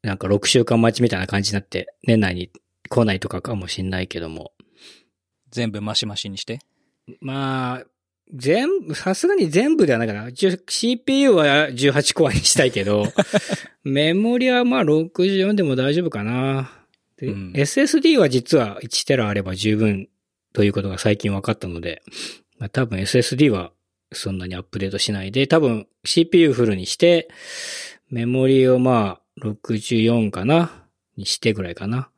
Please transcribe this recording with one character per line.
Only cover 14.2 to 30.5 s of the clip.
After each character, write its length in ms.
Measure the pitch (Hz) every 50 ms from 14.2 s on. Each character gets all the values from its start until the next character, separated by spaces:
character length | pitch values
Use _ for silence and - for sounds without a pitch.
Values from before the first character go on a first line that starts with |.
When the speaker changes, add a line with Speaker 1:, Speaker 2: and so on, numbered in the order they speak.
| 214 233 240
Speaker 1:
リ 140 | 247 254 254
は 140 | 247 247 247
ま 140 | 240 254 262
あ 40 | 208
六 420 | 147 151 156 165 180 _ - 180
十 120 | 196 196 190
四 180 | 190 196 214
で 60 | 202
も 140 | 185 147 131
大 180 | 127 131 139 147
丈 100 | 170 180
夫 60 | 160
か 120 | - 107 104
な。 460 | 107 120 127 131 135 135 135 135 - - _ _ _ _ _ _ _ _
で、 120 | _ - 117
Speaker 2:
う 60 | 101
ん。 180 | 98 95 90 90
Speaker 1:
エ 80 | 135 143
ス 160 | 143 - 269
エ 60 | 277
ス 160 | 285 - 320
デ 80 | - 330
ィ 20 |
ー 60 | 311 254
は 100 | 180 143
実 300 | 127 127 117 - - 143
は 200 | 120 104 98 95
一 220 | - 117 - - -
テ 120 | - 139
ラ 140 | 131 110 104
あ 40 | 101
れ 80 | 101
ば 120 | 95 92 92
十 240 | 92 104 107 107 107
分 300 | 113 107 101 95 95 _ _ _ _ _ _ _ _ _
と 120 | _ - 104
い 40 | 101
う 40 | 98
こ 80 | 101
と 80 | 98 98
が 80 | 92 92
最 180 | - 107 104
近 160 | 101 - 104
分 80 | 98 98
か 120 | - -
っ 40 | 113
た 120 | _ - 92
の 120 | 85 85
で、 220 | 82 87 80 - _ - - - - - - - _ _ _ _
ま 80 | 113
あ、 20 | 101
多 160 | - 127 131
分 160 | 113 98 95
エ 60 | 95
ス 100 | - -
エ 60 | 127
ス 140 | - - 135
デ 100 | 123 151
ィ 20 | 143
ー 20 |
は 220 | 107 92 87 - _ _ _ _ _ _ _ _
そ 180 | - - - 104
ん 60 | 95
な 100 | 92 90
に 80 | 92 92
ア 60 | 92
ッ 20 | 92
プ 140 | _ - 101
デ 100 | 98 95
ー 20 |
ト 80 | 101 98
し 140 | - -
な 120 | 104 98 95
い 80 | 98
で、 140 | 104 131 139
多 120 | 135 156 165
分 280 | 151 127 113 107 101 _ _ _ _
シ 180 | - - 165
ー 60 | 165 165
ピ 100 | - 175
ー 20 |
ユ 80 | 165 151
ー 20 |
フ 140 | 127 120 120
ル 100 | 110 101
に 80 | 92 92
し 140 | - - -
て、 300 | 160 170 175 165 160 - - - - - - - - - - - - - - _ _ _
メ 160 | 131 117 117
モ 200 | 120 123 131 131
リ 220 | 131 135 135 131 127
を 100 | 127 127
ま 420 | 127 127 127 117 107 95 90 _
あ 20 | _ _ _
六 420 | - - 107 104 _ - - 117 107
十 240 | - - 123 113
四 280 | 110 113 120 117 110 104
か 140 | - 87 92
な 400 | 117